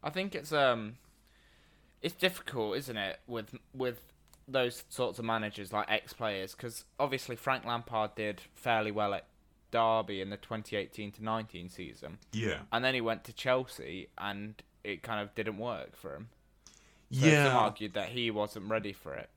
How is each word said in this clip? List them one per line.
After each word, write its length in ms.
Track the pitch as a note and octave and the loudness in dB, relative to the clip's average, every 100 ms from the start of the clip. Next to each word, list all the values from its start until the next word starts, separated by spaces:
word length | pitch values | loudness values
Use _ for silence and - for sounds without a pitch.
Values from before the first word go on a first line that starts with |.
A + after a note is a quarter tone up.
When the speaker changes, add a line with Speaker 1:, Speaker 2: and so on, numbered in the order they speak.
Speaker 1:
I 60 | D3+ | -2
think 260 | E3 G3 D#3+ | -2 -2 -4
it's, 160 | C#3+ | -2
um, 440 | D3+ C3+ A#2 G#2+ A#2+ - _ _ _ _ - _ _ _ _ | 4 6 6 0 -10 -20 _ _ _ _ -20 _ _ _ _
it's 140 | E3 F3 | -8 0
difficult, 640 | F#3 F#3 - C3 G#2+ G#2 | 0 0 -8 -2 -2 -2
isn't 200 | C3 A2 | -4 -4
it, 220 | G2 - - | -4 -4 -6
with, 280 | A#2 G#2 B2+ _ | -8 -8 -14 _
with 260 | C3 B2+ A#2+ - - _ - - | -4 -4 -4 -14 -20 _ -20 -2
those 360 | C3 B2 - - | 2 2 0 -12
sorts 280 | - B2 G#2 | -2 -2 -2
of 80 | A2+ | 0
managers, 480 | A2+ G#2+ G#2 G2 | 0 0 -6 -4
like, 160 | G#2 G#2 | -2 2
ex-players, 640 | G#2+ - - A2+ G2 F#2+ | 0 0 -4 -2 -2 -4
'cause 320 | - B2 A#2 - _ | -8 -10 -10 -14 _
obviously 360 | C#3 C3 - A#2+ | 0 0 -4 -4
Frank 300 | - C3 A#2 | 0 0 0
Lampard 480 | A#2+ A#2 A#2 G#2+ - | -4 -2 0 0 0
did 260 | G#2+ G2 - | -4 -4 -10
fairly 380 | - B2+ A2+ G#2+ | -8 2 2 4
well 220 | G#2 G#2 G2 | 2 0 0
at 100 | - _ _ _ _ | -6 _ _ _ _
Derby 500 | A#2 A2+ A2+ G#2 G2+ | 4 6 4 2 -4
in 80 | F#2+ | -4
the 80 | G2+ | -8
twenty 380 | - A2 G#2 G#2 | -6 -8 -2 -2
eighteen 360 | G2 - G#2 | -2 -6 -10
to 100 | G#2 | -8
nineteen 460 | A2 A2 A2 F2 F2+ | -4 -2 -4 -10 -12
season. 500 | - E2 G#1+ C#2+ E2 - | -10 -12 -10 -12 -14 -8
Speaker 2:
Yeah. 280 | A2 A2 D2+ - | -2 0 -2 -2
Speaker 1:
And 140 | A2+ B2+ | 0 2
then 80 | |
he 80 | C3 | 0
went 220 | A2+ A2+ - | 0 -2 -6
to 80 | |
Chelsea, 760 | A2 C3 B2+ B2+ - F#2 F2+ - - | -6 2 2 2 -8 -10 -10 -12 -8
and 440 | G2+ G2+ G#2 G#2+ - _ | -6 -6 -8 -12 -20 _
it 180 | G#2 F#2+ | -8 -8
kind 180 | - A2 | -4 -4
of 140 | G#2 | -4
didn't 240 | - G#2+ G2+ | -4 -4 -2
work 380 | A#2+ G2+ C2 - | -4 -4 -8 -12
for 180 | F2 C#2+ | -12 -10
him. 140 | A2+ _ _ _ - - - - _ | -12 _ _ _ -20 -20 -20 -20 _
So 140 | C3 C#3+ | 6 8
Speaker 2:
Yeah. 220 | D3+ C#3 | 10 8
Speaker 1:
some 100 | B2+ | 8
argued 360 | G#2+ G#2 G#2+ | 6 2 -4
that 160 | G2+ F#2+ | -2 -2
he 200 | B2 A#2 | -2 0
wasn't 380 | G#2 G#2 A2 G2 | 0 0 -2 -2
ready 240 | A2 G#2 | 0 0
for 220 | F#2+ E2+ C#2 | -8 -8 -8
it. 140 | - | -10